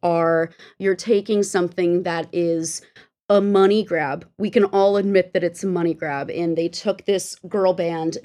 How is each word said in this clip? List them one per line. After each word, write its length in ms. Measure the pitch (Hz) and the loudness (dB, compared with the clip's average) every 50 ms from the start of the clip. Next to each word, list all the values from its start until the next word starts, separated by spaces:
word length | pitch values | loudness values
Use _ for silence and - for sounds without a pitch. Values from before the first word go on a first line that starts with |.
| - | -2
are 460 | 175 170 170 165 165 165 160 160 165 - - - - _ - | 0 0 2 2 2 2 0 0 -2 -6 -12 -20 -20 _ -4
you're 160 | 190 196 190 | -2 -2 -2
taking 480 | 185 - 220 233 202 208 - 220 208 202 | -2 0 0 0 0 2 0 0 0 0
something 600 | 196 - 190 180 170 175 - 180 175 175 175 180 | 0 0 0 0 0 -2 -2 0 2 2 0 0
that 240 | 185 165 165 160 165 - | -2 -4 -4 -6 -6 -4
is 480 | 175 175 170 165 165 160 160 - - - _ _ - - _ _ _ _ - | -2 -2 0 0 -2 -4 -6 -8 -12 -14 _ _ -20 -20 _ _ _ _ 2
a 100 | 202 202 | 2 4
money 420 | 196 202 202 196 190 196 202 220 208 | 4 4 4 4 6 6 4 2 0
grab. 440 | - 175 160 151 139 135 165 - - _ - | -2 -2 -2 -2 -2 -4 -8 -10 -14 _ -8
We 120 | 202 208 | -6 0
can 160 | - 240 202 | 2 2 2
all 320 | 196 196 196 196 196 202 202 | 4 4 4 4 4 4 2
admit 340 | 196 196 196 190 180 180 | 0 2 2 2 2 2
that 120 | - 185 170 | 0 -2 -2
it's 180 | 170 170 - - | -2 -4 -4 -4
a 40 | 196 | -4
money 260 | 180 175 170 170 160 | -2 -2 -2 -2 -2
grab. 360 | 165 170 156 143 139 139 - | -4 -6 -6 -6 -6 -6 -6
And 280 | - 165 170 165 165 160 | -6 -4 -4 -2 -2 -2
they 100 | 165 175 | -2 -4
took 380 | 170 - - 214 190 196 - | -6 -4 -4 -4 -4 -4 -2
this 300 | - 202 185 - - - - - 180 | -2 -2 -2 -4 -6 -12 -16 -12 -6
girl 260 | - 208 190 185 185 | -2 0 2 2 2
band, 440 | 175 175 170 165 160 160 165 160 - - | 0 -2 -4 -4 -4 -4 -4 -6 -6 -4